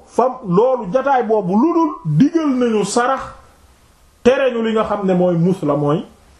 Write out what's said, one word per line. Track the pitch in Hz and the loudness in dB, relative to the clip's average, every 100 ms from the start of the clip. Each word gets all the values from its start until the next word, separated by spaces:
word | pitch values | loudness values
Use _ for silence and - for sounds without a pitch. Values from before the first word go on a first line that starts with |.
| - | -8
fam | - 254 - 196 | -2 -2 -2 -2
loolu | 175 247 254 190 | 2 2 0 -2
jataay | 254 262 254 | -2 0 0
boobu, | 214 214 180 | 0 -2 0
lu | 202 311 | 0 2
dul | 339 320 - - 151 | 2 -2 -4 -4 2
digal | 285 330 302 | 2 2 -2
nañu | 254 240 214 | 0 0 0
sarax, | 196 240 247 262 - - - _ - _ _ _ _ _ | 0 0 0 -2 -6 -18 -20 _ -20 _ _ _ _ _
tere | 240 269 262 | 0 2 0
ñu | 233 | 0
li | 226 | -2
nga | 220 | -2
xam | 214 208 | -2 -2
ne | 190 | 0
mooy | 180 180 170 | 2 2 2
musla, | 175 180 147 147 | 0 0 -2 0
mooy | 147 165 - - _ _ | 0 -2 -4 -18 _ _